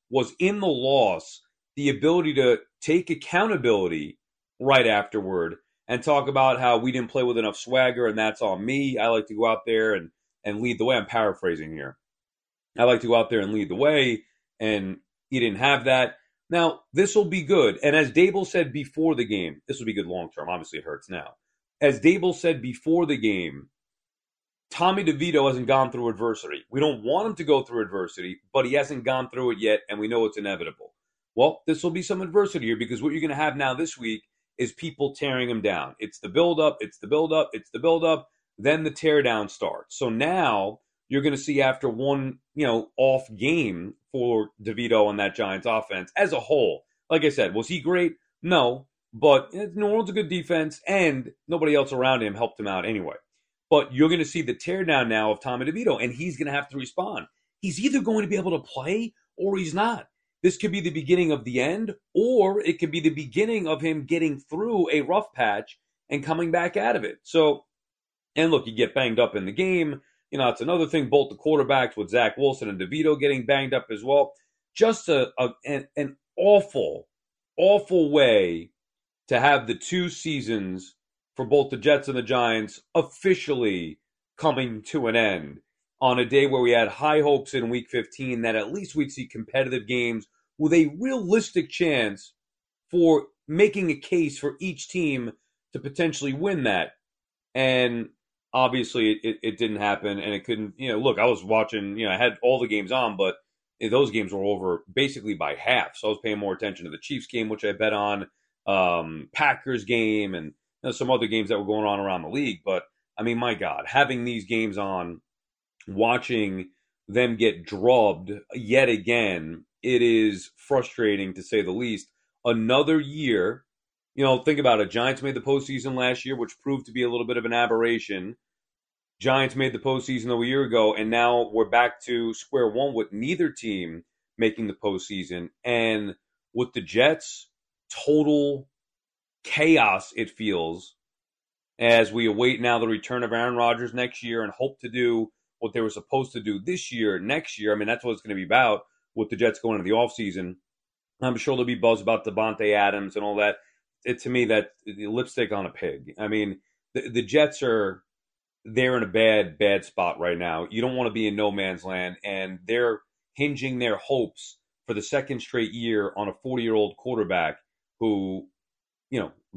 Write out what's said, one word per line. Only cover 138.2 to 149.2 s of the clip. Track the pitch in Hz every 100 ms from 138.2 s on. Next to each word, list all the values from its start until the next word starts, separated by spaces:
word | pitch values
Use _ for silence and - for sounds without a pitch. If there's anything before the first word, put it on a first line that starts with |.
| 147 147 143 139 135 _ _ _ _ _ _ _ -
chaos, | 143 160 160 110 95 - -
it | 110
feels, | - 107 92 82 85 - _ _ _ _ _ _ _ _ _
as | 117 117 107
we | 110 113
await | 104 123 123
now | 120 117
the | 113
return | 110 - 123
of | 120
Aaron | 117 120 120
Rodgers | 120 117 120
next | 120 123 -
year | 120 117
and | 107
hope | - 135 135
to | 123
do | 123 120 117 110 _ _ _
what | 113
they | 117
were | 110
supposed | 104 - 135 131
to | 120
do | 107 101
this | 110 180 -
year, | 120 107 95
next | 98 147 160 -
year. | 107
I | 104
mean, | 104
that's | 117
what | 123
it's | 107
gonna | 110 98
be |
about | 90 120 123 104 - _ _
with | -